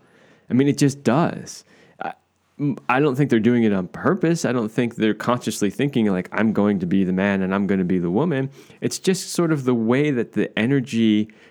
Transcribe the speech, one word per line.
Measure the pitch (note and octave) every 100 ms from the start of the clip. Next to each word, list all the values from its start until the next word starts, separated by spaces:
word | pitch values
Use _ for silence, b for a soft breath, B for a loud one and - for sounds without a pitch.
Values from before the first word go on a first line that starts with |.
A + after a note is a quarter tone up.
| b b b b b
I |
mean, | B2 C#3+
it | C#3+
just | C#3+ C3+
does. | A#2+ C3+ E3+ - - - b b b b
I, | E2+ - _ _ _ -
m-, | C#3+ A#2 -
I | C3
don't | D3 B2+
think | C#3+
they're | A#2
doing | G#2+ B2
it | A2
on | G2 F2+
purpose. | - C3 F#3 D#3+ E3+ A#2+
I |
don't | B2 A2
think | - A#2 -
they're | G#2+ G#2
consciously | - B2 - - G2+
thinking, | - C#3+ B2+ G#2+
like, | F#2 F2+
"I'm | F#2+ A2
going | G2 G2+ G2+
to | F2
be | G2
the | F#2
man | F#2 G2+ G2
and | F#2 G2
I'm | G2
gonna | F#2+
be | F2+ F#2
the | E2+
woman." | G2 E3+ C3+ C3+ B B B
It's | A#2+ -
just | - F#3 -
sort | - E3+
of | D#3 B2+
the | B2
way | A2+ B2+ D3+
that | B2+ G#2+
the | G#2 G2 -
energy | A#2 C#3 B2 A2+ A2 G#2+ G#2 B B